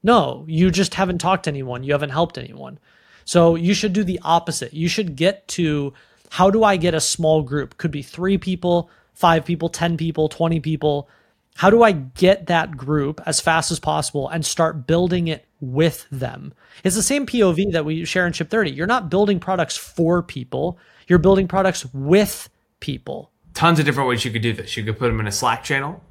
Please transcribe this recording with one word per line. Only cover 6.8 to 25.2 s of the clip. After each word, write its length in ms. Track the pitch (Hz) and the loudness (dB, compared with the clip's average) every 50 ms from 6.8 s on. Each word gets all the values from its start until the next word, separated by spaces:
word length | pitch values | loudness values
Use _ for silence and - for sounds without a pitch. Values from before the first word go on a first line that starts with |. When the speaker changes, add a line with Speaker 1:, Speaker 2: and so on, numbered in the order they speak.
| 156 175 160 | 0 0 0
Speaker 1:
a 60 | 160 | 0
small 420 | - - - - 165 156 156 156 | -2 -2 -4 0 2 2 2 2
group? 360 | 147 127 143 147 143 - - | 2 -2 -4 -6 -6 -6 -12
Could 140 | _ - 165 | _ -6 -6
be 100 | 143 147 | -6 -6
three 360 | 131 - - - 180 190 196 | -12 -12 -10 -6 -2 0 0
people, 520 | 180 - 185 185 175 175 180 175 175 170 _ _ _ _ _ _ | 0 0 -4 -6 -2 0 2 2 2 0 _ _ _ _ _ _
five 320 | - - 175 165 165 151 | 2 4 4 4 4 2
people, 240 | - 175 151 160 170 | -2 -4 -2 -4 -6
ten 260 | - - 170 170 170 | -4 -2 -2 -2 -2
people, 320 | 156 165 165 151 - 156 | -2 -4 -4 -2 0 -2
twenty 320 | 151 - - 170 165 170 160 | -2 0 -2 -2 0 0 -2
people. 480 | 139 156 160 139 147 151 143 143 143 _ _ _ _ _ _ _ _ _ _ | -2 -4 -4 0 0 0 0 -2 -6 _ _ _ _ _ _ _ _ _ _
How 140 | - - 196 | 2 4 6
do 140 | 208 233 233 | 8 8 6
I 80 | 220 | 6
get 560 | 196 151 131 131 _ - 180 180 196 190 165 | 4 2 -6 -10 _ 2 4 4 4 4 2
that 280 | - 175 165 - - 156 | 0 0 0 0 -2 -8
group 460 | 127 127 135 151 151 139 143 156 - - | -12 -6 -2 -2 0 0 -2 -6 -8 -6
as 140 | - 160 - | -4 -4 -2
fast 320 | - 175 160 165 156 - | 0 2 2 2 0 -2
as 80 | 170 - | -6 -4
possible 480 | - 156 156 156 147 - - 147 135 | -2 -2 -2 -2 -2 -4 -4 -6 -6
and 180 | - - 165 151 | -4 -6 -6 -6
start 420 | - - - 165 160 - 151 123 | -6 -2 0 0 0 -2 -6 -2
building 400 | - 160 170 180 180 175 180 170 | 0 0 2 2 0 0 -2 -2
it 180 | 165 156 - _ _ _ _ | -4 -4 -6 _ _ _ _
with 460 | 147 127 123 139 160 165 151 - - _ | -10 -6 0 2 2 2 0 -2 -14 _
them? 420 | 139 131 131 123 - - - 147 - _ _ _ _ - _ | -10 -8 -8 -8 -8 -12 -16 -18 -18 _ _ _ _ -4 _
It's 120 | 190 180 | -2 0
the 80 | 220 202 | 0 0
same 220 | - 269 285 277 | 0 0 -2 -2
P 180 | - - 247 208 | -2 0 2 4
O 80 | 185 165 | 4 4
V 160 | 156 196 202 | 2 0 0
that 140 | 170 165 151 | 0 -2 -2
we 180 | 151 160 160 170 | -2 -4 -4 -6
share 220 | - - 185 180 | -2 -2 0 0
in 60 | 175 160 | 0 -2
Ship 160 | - 165 - | -4 -6 -4
thirty. 220 | - 226 208 156 | -2 -2 -2 -2
You're 160 | 135 135 165 | -2 -4 -2
not 220 | 196 240 254 196 156 | -2 -2 -2 -2 -2
building 300 | 180 190 208 202 202 175 | 0 2 2 2 0 -2
products 380 | - - 190 175 160 - - | -2 -2 -2 -2 -2 -2 -4
for 440 | - - - - - 170 160 175 175 | -12 -12 -12 -2 0 2 2 2 0
people. 560 | 170 - - 135 123 123 - 131 147 180 180 _ _ _ _ _ _ | 0 -4 -10 -14 -12 -8 -6 -4 -4 -4 -6 _ _ _ _ _ _
You're 120 | _ 180 180 | _ 4 6
building 280 | 156 190 196 190 196 | 6 6 4 4 2
products 380 | 175 175 190 190 190 175 - - 127 127 | 0 0 0 0 0 0 -2 -8 -10 -10
with 560 | 135 135 143 175 202 208 202 - - - - _ _ _ _ _ _ | -8 0 4 4 4 4 2 -2 -12 -14 -18 _ _ _ _ _ _
people. 520 | - - 135 127 _ - 135 - - _ _ _ _ _ - | -10 -8 -8 -8 _ -12 -12 -12 -12 _ _ _ _ _ -4
Speaker 2:
Tons 260 | - 160 170 170 151 | 2 4 4 4 4
of 60 | 147 | 4
different 240 | 143 127 135 139 127 | 2 2 2 2 0
ways 160 | 123 113 - | 0 0 -2
you 60 | 127 | -4
could 100 | 107 113 | -4 -2
do 100 | 110 117 | -2 -2
this. 240 | 107 110 110 - - | -2 -4 -8 -10 -8
You 80 | - 104 | -6 -4
could 140 | 110 107 | -6 -4
put 120 | - 131 120 | -2 0 0
'em 100 | 113 | 0
in 80 | 110 | 0